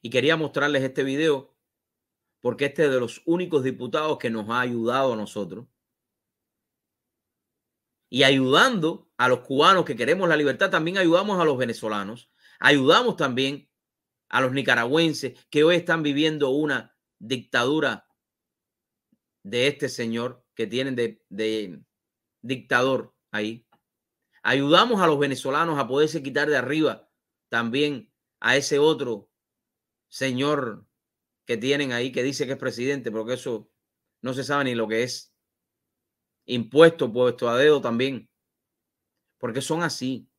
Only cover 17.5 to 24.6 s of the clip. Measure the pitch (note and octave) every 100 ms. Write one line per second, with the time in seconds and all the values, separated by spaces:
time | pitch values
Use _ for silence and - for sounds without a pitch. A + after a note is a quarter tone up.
17.5 | B2 A#2+ D#3 C#3+ G#2 _ _ _ _ _
18.5 | _ _ _ _ _ _ _ _ _ G2
19.5 | A#2+ C3+ C#3+ C#3 - A#2 A2+ B2 B2 _
20.5 | - A2 A#2+ C3+ B2 A#2 - _ G2 A2
21.5 | A2 G2+ D2+ _ _ _ _ _ _ A#2
22.5 | C3 - B2+ C3 C3 - _ _ G#2 G#2+
23.5 | A#2 _ _ _ _ _ _ _ _ -
24.5 | C3